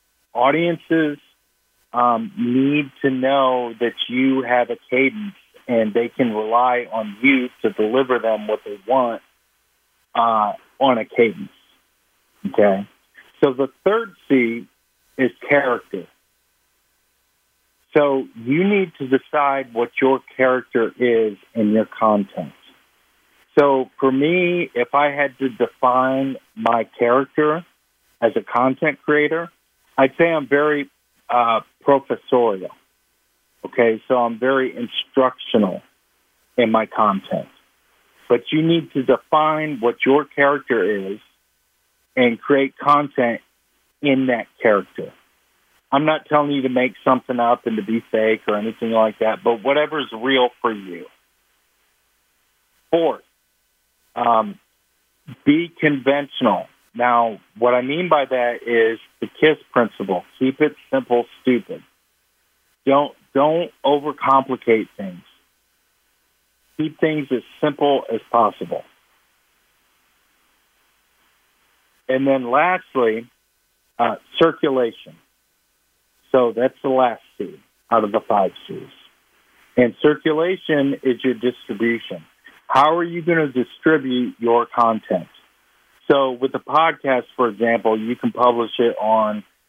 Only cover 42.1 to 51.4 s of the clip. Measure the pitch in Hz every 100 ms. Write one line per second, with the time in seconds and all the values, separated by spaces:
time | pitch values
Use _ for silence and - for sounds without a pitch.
42.1 | - 123 113 - 139 135 - 147 147 143
43.1 | - 120 113 _ _ _ _ _ _ 147
44.1 | 131 131 117 104 _ 117 101 95 - 82
45.1 | _ _ _ _ _ _ _ _ 139 156
46.1 | 156 - 151 143 143 131 127 127 - -
47.1 | 127 - 123 117 120 120 110 101 113 -
48.1 | 113 110 110 - 104 110 - 117 113 110
49.1 | 104 110 110 - 117 113 143 151 156 120
50.1 | 113 123 135 123 - 120 107 92 87 90
51.1 | _ _ _